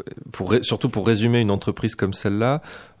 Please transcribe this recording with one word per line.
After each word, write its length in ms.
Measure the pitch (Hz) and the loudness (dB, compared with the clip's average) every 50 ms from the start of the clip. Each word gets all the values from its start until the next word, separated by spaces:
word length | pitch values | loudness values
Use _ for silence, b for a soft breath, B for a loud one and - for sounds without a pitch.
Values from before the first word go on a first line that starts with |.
| - - - - - - | -12 -14 -14 -14 -16 -12
pour 180 | - - 92 90 | -8 -6 -2 2
ré-, 140 | 107 - - | 2 2 2
surtout 260 | - 113 - - 123 | 0 -2 0 0 -2
pour 160 | - 107 92 | 0 0 2
résumer 340 | 113 113 101 113 117 120 120 | 2 4 4 4 4 4 4
une 120 | 113 101 | 4 2
entreprise 420 | 101 98 - 107 98 - - 107 - | 2 0 0 -2 -4 -2 -2 -4 -2
comme 200 | - 101 95 101 | -2 -2 -2 -2
celle-là. 500 | - - 101 101 104 117 127 143 151 B B B B B B B B | -2 -2 -2 0 2 2 0 0 -2 B B B B B B B B